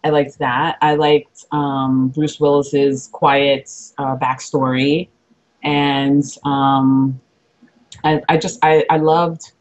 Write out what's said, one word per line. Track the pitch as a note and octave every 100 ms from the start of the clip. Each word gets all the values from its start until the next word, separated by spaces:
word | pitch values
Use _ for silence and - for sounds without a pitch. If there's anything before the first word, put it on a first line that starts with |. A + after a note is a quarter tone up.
I | D#3
liked | D3+ C#3 -
that. | C#3 B2 D#3+ -
I | D3+ D3
liked, | D3 D3 - - -
um, | D3 C#3+ C3+ C3 C3 C3
Bruce | C3+ D3+ -
Willis's | D3 C#3+ C#3+ C#3+ C#3 C3 -
quiet, | - C#3+ C#3 C#3 C3+ - - - -
uh, | C#3 C3
backstory, | C3 C3 - C#3+ C3 B2+ C#3 D#3 F3+ _ _ _ _ _
and, | D3 D3 C#3+ C#3 C#3 C#3+ C#3 -
um, | C#3+ C#3 C3+ C3+ C3+ C3+ C3+ C3 _ _ _ _ _ _ _ -
I, | D3+ D3+ -
I | D#3+
just, | F3 -
I, | D#3+ D#3 -
I | D#3+
loved | D#3 D#3+ E3+ E3 - _